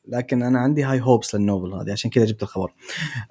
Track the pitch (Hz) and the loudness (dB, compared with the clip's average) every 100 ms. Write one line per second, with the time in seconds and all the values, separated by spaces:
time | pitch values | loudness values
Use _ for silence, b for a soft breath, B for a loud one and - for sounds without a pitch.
0 | - 120 123 123 123 127 127 151 135 131 | -8 -6 -2 0 2 2 2 0 0 0
1 | 120 120 - 104 101 98 90 95 104 101 | 4 4 4 0 0 0 -2 -8 -6 -6
2 | 117 123 110 107 101 - 92 _ B B | 0 4 2 2 -6 -6 -6 _ B B
3 | 156 123 107 | -8 -8 -10